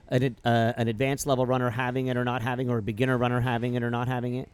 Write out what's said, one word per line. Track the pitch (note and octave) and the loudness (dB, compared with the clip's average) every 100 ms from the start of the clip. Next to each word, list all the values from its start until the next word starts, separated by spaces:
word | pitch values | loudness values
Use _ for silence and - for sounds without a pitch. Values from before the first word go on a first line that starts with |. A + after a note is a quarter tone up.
| - | -2
an | B2+ | 0
ad-, | C3+ A2+ | 0 0
uh, | A#2+ A#2 A2+ A#2+ | 2 4 4 2
an | A2+ | -2
advanced | A2 C3+ C#3 C#3+ | 0 0 0 0
level | B2+ B2 | 0 2
runner | B2+ B2 | 2 0
having | A#2 B2+ B2+ B2+ | 0 -2 -2 0
it | B2 | 0
or | B2 | 0
not | B2 | -2
having, | A#2+ B2 B2 | -2 -2 0
or | A#2+ | -2
a | |
beginner | G#2 G#2+ C3 B2 | -2 0 2 2
runner | B2 B2 | 2 2
having | B2 A#2 B2 A#2+ | 0 0 -2 -2
it | |
or | A#2+ | -2
not | A#2+ B2 | -2 -2
having | B2 B2 B2 | -4 -4 -6
it? | - | -8